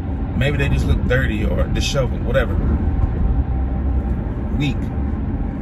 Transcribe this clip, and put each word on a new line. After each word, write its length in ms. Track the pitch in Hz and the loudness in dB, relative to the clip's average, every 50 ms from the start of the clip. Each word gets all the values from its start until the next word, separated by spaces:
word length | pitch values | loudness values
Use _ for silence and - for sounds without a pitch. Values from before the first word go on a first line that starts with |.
| - - - - - - - | -4 -4 -4 -4 -4 -2 0
maybe 220 | - 127 143 147 | 0 0 0 2
they 140 | 139 135 135 | 2 2 2
just 160 | - - 135 | 2 2 2
look 200 | - - - - | 2 2 2 2
dirty 380 | - 123 131 127 120 110 104 104 | 2 2 2 2 0 0 0 0
or 200 | 95 - 92 - | 0 2 0 0
disheveled, 600 | - - - - - - 139 127 120 - - - | 0 0 0 0 0 0 0 0 0 -2 -2 -2
whatever. 300 | - 131 135 120 - - - - - - - - - - - - - - - - - - - - - - - - - - - - - - - - - - - - - - - - - - | 0 2 2 2 2 0 0 2 2 2 2 2 0 2 2 0 0 2 2 2 2 2 2 0 0 0 -2 0 -2 -2 -2 0 0 0 0 0 0 -2 -2 -2 -4 -4 -4 -4 -4 -2
Weak, 220 | 123 147 139 123 - - - - - - - - - - - - - - - - - | 0 0 0 0 -2 -2 -4 -2 -2 -2 -2 -2 -2 -2 -4 -2 -4 -4 -4 -4 -4